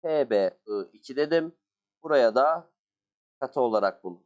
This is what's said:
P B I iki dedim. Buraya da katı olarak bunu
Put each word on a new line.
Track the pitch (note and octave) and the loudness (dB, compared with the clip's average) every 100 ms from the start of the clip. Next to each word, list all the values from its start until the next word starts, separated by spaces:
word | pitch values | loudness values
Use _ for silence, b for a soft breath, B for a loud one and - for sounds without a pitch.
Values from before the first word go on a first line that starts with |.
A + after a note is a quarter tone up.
P | E3+ D#3 B2+ | -2 -2 0
B | G#2+ F#2+ - - | 0 0 -4 -10
I | G#2 - _ | -8 -8 _
iki | - C3+ | -12 -6
dedim. | D3 E3 E3 - _ _ _ _ | 0 0 -2 -12 _ _ _ _
Buraya | D#3+ D3 A#2 A2 | 0 2 4 4
da | C#3+ E3 E3 _ _ _ _ _ _ _ | 2 0 -8 _ _ _ _ _ _ _
katı | C3+ - | -8 -2
olarak | B2 G#2+ G2+ - | 0 0 -2 -4
bunu | F#2+ F2 | -14 -16